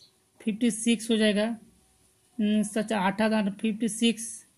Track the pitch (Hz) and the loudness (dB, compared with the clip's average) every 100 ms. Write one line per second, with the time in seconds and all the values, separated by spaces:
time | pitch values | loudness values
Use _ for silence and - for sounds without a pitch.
0 | _ _ _ - 226 214 240 - 233 226 | _ _ _ -10 -6 0 0 0 0 0
1 | - 220 214 202 220 226 - _ _ _ | 0 2 2 2 -2 -4 -12 _ _ _
2 | _ _ _ - 208 214 208 220 214 214 | _ _ _ -2 0 2 0 -2 -2 0
3 | 190 196 220 220 196 - 220 214 226 - | 0 2 2 2 -2 -2 -4 -2 -4 0
4 | 233 226 - - - | 0 0 -6 -14 -20